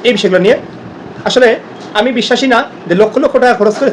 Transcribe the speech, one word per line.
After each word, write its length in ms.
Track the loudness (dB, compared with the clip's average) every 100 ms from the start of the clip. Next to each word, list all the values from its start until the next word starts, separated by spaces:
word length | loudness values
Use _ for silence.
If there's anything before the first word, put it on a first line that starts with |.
এই 80 | 0
বিষয়গুলো 300 | 0 2 2
নিয়ে 160 | 2 0 -4 -16 -16 -16 -16 -8 -2
আসলে 340 | 2 4 2 -6 -16 -8
আমি 180 | -2 -2
বিশ্বাসী 360 | -2 -2 0 2
না 160 | 0 0 -8 -2
যে 80 | 2
লক্ষ 220 | 2 2
লক্ষ 200 | 2 2
টাকা 160 | 2
খরচ 220 | 4 2 2
করে 160 | -2